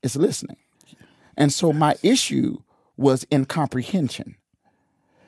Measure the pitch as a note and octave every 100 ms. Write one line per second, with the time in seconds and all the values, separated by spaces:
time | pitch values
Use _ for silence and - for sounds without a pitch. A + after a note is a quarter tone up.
0 | B2+ C3+ F#3+ - - - _ _ _ -
1 | _ _ _ - D3 - E3+ D3+ D3+ -
2 | F#3 B3+ - C3+ B2 - _ _ _ -
3 | C3+ C3 - C#3+ C3 E3 C#3 B2+ A#2 F#3+
4 | C3+ - - - _ _ _ _ _ _
5 | _ _